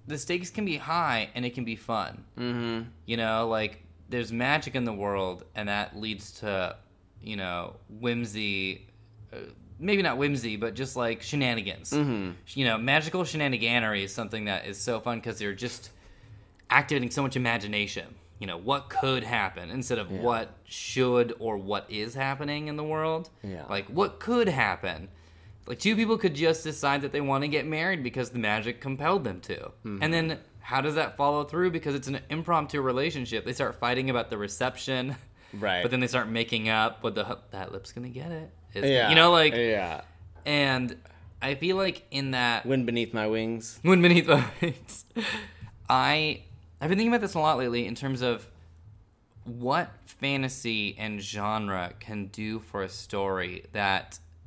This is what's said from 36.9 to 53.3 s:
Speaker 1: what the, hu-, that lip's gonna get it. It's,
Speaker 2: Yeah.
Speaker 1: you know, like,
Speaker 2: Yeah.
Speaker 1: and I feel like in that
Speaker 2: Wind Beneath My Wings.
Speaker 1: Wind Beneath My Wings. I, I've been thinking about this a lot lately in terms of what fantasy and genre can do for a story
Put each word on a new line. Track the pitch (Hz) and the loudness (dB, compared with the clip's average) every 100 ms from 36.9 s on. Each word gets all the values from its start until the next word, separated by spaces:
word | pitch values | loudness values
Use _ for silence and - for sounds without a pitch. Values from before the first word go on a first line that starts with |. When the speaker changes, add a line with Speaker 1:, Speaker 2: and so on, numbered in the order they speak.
| - | 0
Speaker 1:
what | 117 104 | -2 -2
the, | 101 | -4
hu-, | - - | -6 -10
that | 98 92 | -10 -8
lip's | 98 - | -10 -12
gonna | - 127 | -12 -12
get | 127 160 | -10 -10
it. | 160 160 - - | -10 -12 -18 -10
It's, | 98 135 | 0 4
Speaker 2:
Yeah. | 131 110 | 6 8
Speaker 1:
you | 160 | 10
know, | 170 | 10
like, | 175 151 117 | 10 8 6
Speaker 2:
Yeah. | 117 104 90 78 - - - - 143 | 4 2 0 -4 -10 -20 -20 -8 0
Speaker 1:
and | 147 139 131 123 - - - - - | 2 4 2 -2 -6 -16 -20 -20 -6
I | 131 135 | -4 0
feel | 175 185 | 0 2
like | 190 - - | 0 -2 -6
in | 139 139 | -4 0
that | 127 120 117 120 | 2 4 2 2
Speaker 2:
Wind | 131 120 | 2 4
Beneath | 117 113 113 | 2 0 0
My | 107 | 2
Wings. | 110 110 113 - - | 2 0 -4 -8 0
Speaker 1:
Wind | 165 185 | 6 8
Beneath | 175 175 165 | 10 8 8
My | 143 120 - | 6 4 -2
Wings. | 170 135 - - - - 214 214 208 - - - - | -4 -4 -6 -8 -8 -6 -4 -4 -8 -14 -18 -8 2
I, | 127 135 151 156 - - - - - | 4 4 4 2 -4 -10 -20 -18 -4
I've | 151 | 0
been | 196 | 4
thinking | 226 | 4
about | 240 | 2
this | 202 | 2
a | 165 | 2
lot | 156 127 | 4 4
lately | 131 120 104 | 2 0 -2
in | 120 | -4
terms | 135 127 | -4 0
of | 123 113 - - - - - - - _ _ - - | 0 -2 -6 -20 -20 -20 -20 -20 -20 _ _ -18 -12
what | 120 123 156 - - - | -4 0 0 0 -8 -20
fantasy | - 139 139 131 - 117 110 101 - | -4 0 0 0 -2 -2 0 -2 -4
and | 107 104 | -6 -6
genre | 101 104 104 107 104 95 87 98 | -6 -4 0 0 0 -2 -4 -8
can | - 104 98 | -10 -8 -8
do | 104 107 110 | -6 -6 -6
for | - 104 | -6 -6
a | 95 | -6
story | - - 104 98 | -8 -6 -2 0